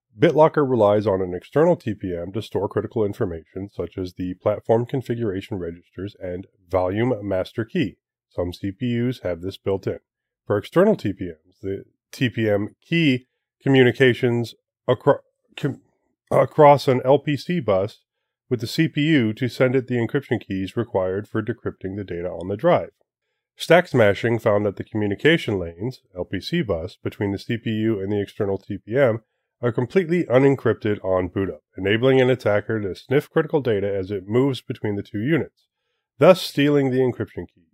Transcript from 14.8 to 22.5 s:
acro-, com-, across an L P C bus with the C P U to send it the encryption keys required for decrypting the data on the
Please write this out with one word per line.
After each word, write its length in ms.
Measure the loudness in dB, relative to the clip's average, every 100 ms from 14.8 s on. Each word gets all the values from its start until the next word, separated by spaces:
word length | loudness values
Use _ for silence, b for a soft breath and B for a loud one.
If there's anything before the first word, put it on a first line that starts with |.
| -2
acro-, 340 | 0 2 2 _ _ _ -8
com-, 240 | -6 -6 _ _ _ _ -4
across 560 | 0 0 6 6 6 4
an 140 | 0
L 140 | 4 2
P 180 | 2 -6
C 220 | -4 -4
bus 460 | 0 0 0 -8 _ _ _ _ -6
with 120 | -6
the 80 | -4
C 180 | -2 -2
P 140 | 0
U 320 | 2 2 2
to 160 | 0 -4
send 260 | 0 0
it 140 | 0 0
the 80 | -2
encryption 440 | -2 -2 -2 -4
keys 360 | -4 -6 -4 -4
required 500 | -4 -2 -2 -4 -6
for 160 | -6
decrypting 540 | -6 -6 -8 -10 -10 -10
the 80 |
data 240 | -10 -8 -8
on 180 | -8
the 100 | -8